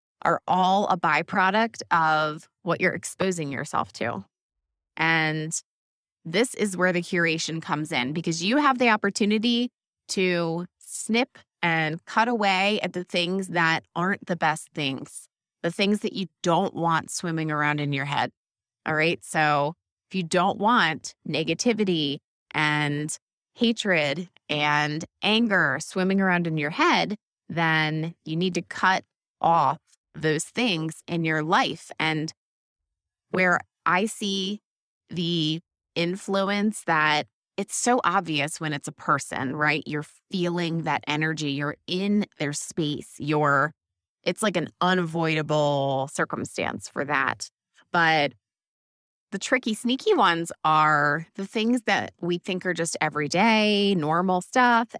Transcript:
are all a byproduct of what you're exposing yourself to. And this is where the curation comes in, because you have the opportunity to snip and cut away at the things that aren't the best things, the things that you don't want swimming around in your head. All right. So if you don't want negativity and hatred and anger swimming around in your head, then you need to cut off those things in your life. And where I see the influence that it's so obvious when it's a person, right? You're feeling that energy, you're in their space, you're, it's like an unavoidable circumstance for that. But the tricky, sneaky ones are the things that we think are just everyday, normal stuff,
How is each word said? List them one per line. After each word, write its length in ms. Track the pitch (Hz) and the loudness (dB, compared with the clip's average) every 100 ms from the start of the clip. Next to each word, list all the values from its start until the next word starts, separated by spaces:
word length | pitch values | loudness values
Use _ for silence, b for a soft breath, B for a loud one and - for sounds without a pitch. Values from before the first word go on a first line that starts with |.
| _ _ | _ _
are 200 | - 165 - | 0 0 2
all 400 | 180 185 196 - | 2 4 4 2
a 100 | 185 | 0
byproduct 800 | 170 151 165 202 185 208 233 - - | 2 0 0 2 2 2 0 -4 -2
of 580 | 165 160 156 156 156 - _ | 2 4 2 0 -4 -12 _
what 180 | 170 170 | -4 0
you're 120 | 185 | 0
exposing 580 | - - - 190 175 143 | -2 -6 -4 -2 -2 -4
yourself 420 | 135 - - - | -6 -4 -2 -4
to. 300 | - 117 196 - _ _ _ _ _ _ - | -4 -4 -4 -10 _ _ _ _ _ _ -2
And 640 | 160 165 156 156 156 - - _ _ _ _ _ | 0 2 0 -2 -4 -8 -10 _ _ _ _ _
this 300 | 165 175 254 | -4 0 0
is 220 | - 208 175 | 0 -4 0
where 160 | 180 | 2
the 80 | 175 | 2
curation 640 | 175 180 165 160 - 160 | -2 0 0 0 -4 -6
comes 300 | - 151 151 | -4 -4 -2
in, 200 | 143 123 | -2 -2
because 320 | 160 170 165 | -2 -4 -2
you 140 | 185 277 | 0 2
have 200 | 294 247 | 2 4
the 120 | 247 | 4
opportunity 800 | 214 202 - 208 214 240 233 247 - _ _ - | 2 0 0 0 2 2 0 -2 -6 _ _ -8
to 580 | - 185 175 165 165 180 _ | -2 0 0 0 -4 -8 _
snip 600 | - - - 226 269 - - _ | -16 -12 -2 0 0 -6 -20 _
and 420 | 170 165 156 160 | 0 0 0 -4
cut 240 | - 220 233 | -4 0 2
away 500 | 240 202 185 196 214 | 2 2 2 2 0
at 100 | 180 | -2
the 120 | 180 | -6
things 440 | 180 180 175 196 185 | -4 -2 0 -2 -2
that 360 | 170 165 160 - - | 0 2 2 -2 -4
aren't 300 | 180 196 - | -2 -2 -4
the 100 | 170 | -2
best 320 | 160 156 - | 0 -2 -6
things, 540 | - 143 135 - - - _ _ _ | -6 -4 -4 -8 -16 -20 _ _ _
the 80 | 165 | -6
things 300 | 170 202 208 | 0 2 2
that 120 | 214 | -2
you 140 | 180 185 _ | -6 -8 _
don't 320 | 175 165 196 | 0 2 0
want 360 | - 165 160 - | 0 0 0 -2
swimming 400 | - 175 160 156 | -6 -4 -4 -2
around 300 | 151 147 147 | 0 0 0
in 120 | 147 | -2
your 120 | 139 | -2
head. 260 | 139 139 117 - _ _ _ _ - | -2 -2 -2 -6 _ _ _ _ -4
All 80 | |
right. 300 | 156 160 - | 0 0 -2
So 500 | - 165 151 147 147 170 _ _ _ | -4 0 2 2 0 -4 _ _ _
if 40 | |
you 100 | 185 | -6
don't 340 | 165 180 180 - | 0 2 2 2
want 560 | 208 240 165 139 - - - | 2 4 2 0 -8 -12 -6
negativity 920 | 147 160 165 240 214 196 165 143 147 - _ - | -4 -2 -2 0 0 0 0 -2 -4 -10 _ -8
and 640 | - 151 151 147 147 151 - _ _ _ | -2 0 2 0 -2 -4 -8 _ _ _
hatred 720 | - 233 233 208 170 147 147 180 _ - | -2 0 0 0 2 2 -2 -8 _ -6
and 560 | 147 147 147 151 151 180 _ | -2 2 2 0 -2 -8 _
anger 560 | 196 214 233 190 151 135 | 0 2 2 2 2 0
swimming 400 | - 190 185 196 | -4 -2 0 2
around 260 | 190 175 170 | 2 2 0
in 100 | 156 | -2
your 140 | 147 | -2
head, 460 | 175 339 220 170 208 _ _ - | 0 2 2 0 -4 _ _ -8
then 640 | 160 165 160 156 156 160 - | -2 2 2 0 -2 -4 -8
you 100 | - | -6
need 200 | 160 185 | -2 -2
to 80 | 175 | -2
cut 420 | - - 185 190 - _ _ _ | -6 0 2 2 -2 _ _ _
off 380 | 160 170 135 165 _ _ _ | 2 4 4 0 _ _ _
those 300 | 151 156 156 | -4 -2 -2
things 580 | - - 240 165 160 - - | -2 -2 -2 0 -4 -8 -6
in 180 | 170 | -2
your 180 | 160 156 | 0 0
life. 480 | 156 208 233 160 - - | 2 2 0 -4 -12 -4
And 340 | 156 156 160 - _ _ _ _ _ _ _ _ _ | -2 -2 -4 -10 _ _ _ _ _ _ _ _ _
where 300 | 185 185 175 - _ | 0 2 2 -2 _
I 220 | - 180 214 | 0 2 0
see 540 | - 202 196 190 208 _ _ _ _ _ | -2 -4 -2 -2 -6 _ _ _ _ _
the 500 | 170 170 170 156 160 - _ _ | -4 -2 0 0 -2 -6 _ _
influence 880 | - 170 190 - 196 196 202 208 - - | -4 -2 -4 -2 0 0 0 0 -2 0
that 400 | 160 151 151 - _ _ - | 2 2 2 -2 _ _ -10
it's 200 | 196 - | -6 -2
so 240 | 240 254 | 2 2
obvious 560 | - 185 165 151 143 - | 2 0 0 -2 -2 -4
when 120 | 156 | -4
it's 160 | 147 - | -4 -8
a 40 | |
person, 640 | - - 143 - - 131 | -6 0 0 -2 -6 -4
right? 280 | 151 151 151 - | -2 0 0 -2
You're 200 | 151 151 - _ | -6 -8 -14 _
feeling 520 | 190 175 175 170 165 | -2 0 0 -2 -2
that 220 | 156 143 - | -2 -2 -2
energy, 440 | 151 160 156 151 | -2 -2 -2 -4
you're 260 | 139 147 - - | -4 -4 -6 -6
in 400 | 180 202 208 - - | -4 0 0 0 -4
their 140 | 143 | -4
space, 640 | 147 - - 151 143 - - | -4 -6 -4 -4 -4 -8 -8
you're, 540 | 147 151 147 139 151 - _ _ _ _ | -2 2 4 4 2 -4 _ _ _ _
it's 200 | - 185 | -6 -2
like 140 | 214 180 | 0 0
an 120 | 151 - | -4 0
unavoidable 1300 | 180 185 170 165 160 156 151 151 147 143 139 135 139 | 2 2 0 0 0 0 0 2 2 2 2 0 -2
circumstance 760 | - 156 - - - - - - | -4 -4 -4 -6 -4 -4 -6 -8
for 160 | - | -6
that. 440 | 143 143 131 - - _ _ b _ | -2 0 -2 -4 -10 _ _ b _
But 400 | 175 165 160 143 - _ _ _ _ _ _ _ _ _ | 2 4 4 2 -2 _ _ _ _ _ _ _ _ _
the 80 | 196 | -10
tricky, 360 | - 254 247 | 0 0 0
sneaky 400 | 214 233 269 440 | -4 -2 -2 2
ones 360 | 359 196 170 170 - | 4 4 4 -2 -2
are 640 | 156 156 151 151 147 151 165 | 2 4 6 4 2 0 -4
the 120 | - 196 | -10 -6
things 360 | 226 220 247 | -2 0 0
that 300 | 220 180 95 - | 0 -2 -2 -6
we 180 | 170 175 | -4 -4
think 260 | - 185 | -4 -4
are 100 | 185 | -4
just 220 | 165 165 - | -2 -4 -2
everyday, 920 | 156 147 147 170 226 220 208 202 202 | -2 -2 -2 2 4 4 4 2 2
normal 460 | 190 151 165 185 185 | 2 2 0 2 0
stuff, 480 | - 254 247 233 240 - | 0 2 4 4 0 -4